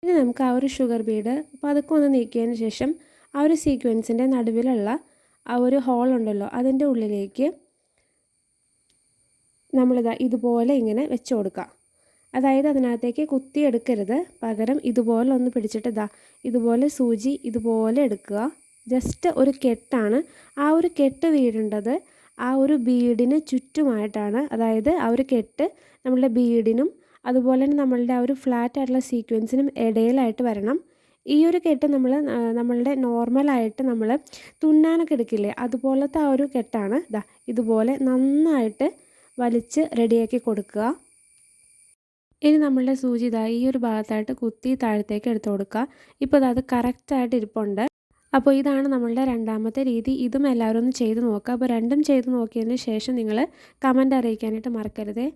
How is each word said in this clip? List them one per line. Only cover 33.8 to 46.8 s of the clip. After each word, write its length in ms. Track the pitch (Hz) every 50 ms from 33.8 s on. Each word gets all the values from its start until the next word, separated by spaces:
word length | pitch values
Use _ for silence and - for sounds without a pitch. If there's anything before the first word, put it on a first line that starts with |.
| 262 262
നമ്മൾ 200 | 240 226 220 214 240 285 - - - - - - - _ -
തുന്നാനൊക്കെ 500 | 311 311 311 311 320 330 330 339 320 320 247
എടുക്കില്ലേ, 340 | 233 - - 214 202 202 - - 240
അതുപോലത്തെ 540 | 247 220 254 254 269 269 269 277 285 277 320 302
ആ 80 | 285 269
ഒരു 120 | 262 285 277 269
കെട്ടാണ്. 420 | 247 220 - - 233 202 196 214 285 349 - 214
ദാ 80 | 214 202 _ _ _ _ -
ഇതുപോലെ 420 | 247 220 247 220 226 220 220 233 269 277 277 254
നന്നായിട്ട് 800 | 254 254 262 269 277 294 311 330 311 269 233 220 214 _ 254 320 330 _ _ _ _ _ _ _ _ - 247
വലിച്ച് 380 | 240 233 233 233 _ - 302 311 - - 233
റെഡിയാക്കി 400 | 233 226 226 233 226 220 - 247 240 -
കൊടുക്കുക. 360 | 220 202 196 _ - 208 214 233 311 - _ _ _ _ _ _ _ _ _ _ _ _ _ _ _ _ _ _ _ _ _ _ _ _ _ _ _ _ - 294
ഇനി 100 | 302 311 302
നമ്മളുടെ 300 | 285 269 262 254 254 269 262 262
സൂചി 220 | 254 240 233 233 247
ഇതാ 120 | 220 226 220 220 233 233
ഈ 40 | 247 262
ഒരു 80 | 262 262 240
ഭാഗത്തായിട്ട് 480 | 233 220 214 214 - 226 214 214 - 254 -
കുത്തി 320 | - 226 220 _ - 254 262 262 -
താഴത്തേക്ക് 460 | 226 214 208 208 - 214 208 208 247 233
എടുത്ത് 160 | 220 - 214 202
കൊടുക്കുക. 320 | 196 196 - - 208 240 285 - _ - _ _ _ 277
ഇപ്പോൾ 160 | 262 - 285 269
ദാ 60 | 262 240
അത് 60 | 240 262 - -
കറക്റ്റായിട്ട് 600 | 247